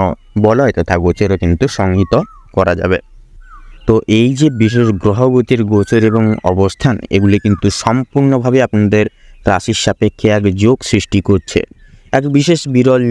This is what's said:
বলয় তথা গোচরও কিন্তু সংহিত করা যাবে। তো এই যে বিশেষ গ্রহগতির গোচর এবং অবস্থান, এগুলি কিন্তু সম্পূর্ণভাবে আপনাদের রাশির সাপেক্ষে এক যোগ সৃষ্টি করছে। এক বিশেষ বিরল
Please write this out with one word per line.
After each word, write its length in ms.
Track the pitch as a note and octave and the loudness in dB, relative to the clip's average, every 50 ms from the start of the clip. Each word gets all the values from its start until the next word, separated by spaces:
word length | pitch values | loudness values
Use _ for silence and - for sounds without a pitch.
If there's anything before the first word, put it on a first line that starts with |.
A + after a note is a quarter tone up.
| F#2+ F2+ - - _ - - G#2 | 0 -2 -4 -8 _ -8 -4 0
বলয় 340 | G#2 G#2+ A2+ B2 C#3 A#2+ - | 0 2 2 2 0 0 -2
তথা 220 | - E2+ - F2+ F2 | -2 -2 -2 -2 0
গোচরও 380 | F2 F2+ F2 - G#2 F#2+ G2 | 0 0 0 0 -2 -2 -2
কিন্তু 280 | F#2 F2+ E2+ E2+ D#2+ B2+ C#3+ | -2 0 -2 0 0 -2 -4
সংহিত 460 | - - G2+ F#2+ F#2 F#2+ F#2+ - - D#3 G3 - - - - - - | -2 -2 -2 -2 0 0 0 0 0 -2 -2 -4 -8 -20 -20 -6 -4
করা 200 | F#2+ F#2+ F2+ F2 | -2 0 0 0
যাবে। 240 | E2+ F#2 F#2 F#2 - - _ - - - - - - - - - - - - - - - | -2 -2 -2 -2 -4 -4 _ -20 -20 -20 -20 -20 -20 -20 -20 -20 -20 -20 -20 -20 -6 -2
তো 80 | - A2 A2 - - | 0 0 0 0 2
এই 200 | A2 A2 A#2 B2+ C3+ | 2 2 2 2 2
যে 140 | B2+ D3+ D3+ C3 G#2+ A2 | 0 0 0 2 2 0
বিশেষ 240 | G#2+ A#2 A#2+ A#2+ A2+ G#2 F2+ E2 | 0 2 2 0 0 0 0 0
গ্রহগতির 600 | G#2+ G2 A2 B2+ C3 B2+ B2+ A#2 - C3 A#2 A2 | -2 0 0 0 2 2 0 0 0 0 -2 0
গোচর 360 | G#2 G#2+ G2+ G2+ - A#2+ A2+ A2 | 0 0 0 0 0 0 2 2
এবং 200 | A2 G#2+ A2+ A2 G#2+ G#2+ - - | 2 2 2 0 0 0 -2 -2
অবস্থান, 500 | F#2 F#2 F#2 G2 F#2+ - - - C#3 A2+ - - - | -2 0 0 0 -2 -2 -2 -2 -2 -2 -4 -4 -2
এগুলি 260 | - G2 G2 G2+ G2+ G#2 | 0 0 2 2 2 2
কিন্তু 280 | - G#2+ G2+ - - G#2 - - - | 0 0 0 0 0 -2 -4 -2 -2
সম্পূর্ণভাবে 760 | A2+ A2+ C3 C3 - - C#3+ C#3 C3+ C3+ B2+ A#2+ B2+ B2 C3 B2 | -2 -2 -2 -2 -4 -2 0 0 2 0 0 0 0 2 2 0
আপনাদের 420 | A2 - G#2+ G#2 G2+ G#2 G#2+ G#2 - - _ - - - - - | 0 0 0 0 2 2 0 0 -2 -6 _ -20 -20 -20 -6 -2
রাশির 320 | G#2 G2 F2 - - A2 - - | 0 0 0 0 -4 -4 -2 -2
সাপেক্ষে 440 | A2 G2 - A2 G#2 - - - A2 G#2 | -4 -2 0 -2 -2 -2 -2 0 0 0
এক 80 | G#2+ G2+ G2+ F#2 | 0 0 0 0
যোগ 200 | F#2+ G2+ A2+ C3 - - | 2 2 2 0 0 -2
সৃষ্টি 360 | - - G#2 - - - G2+ | -2 -2 -2 -2 -2 -2 -2
করছে। 400 | - - G2+ F2+ - - - - - - - - - - - - _ - - | 0 0 0 0 -2 -4 -4 -4 -4 -6 -8 -20 -20 -20 -20 -20 _ -4 -2
এক 120 | C3+ C#3 D3 C#3 | -2 0 0 0
বিশেষ 280 | C#3+ C#3+ E3+ E3+ D#3 - C#3+ | 0 2 0 0 -2 -2 -2
বিরল 340 | C3 B2 B2 C3 C3 B2+ B2 A#2+ | 0 2 2 2 2 2 0 0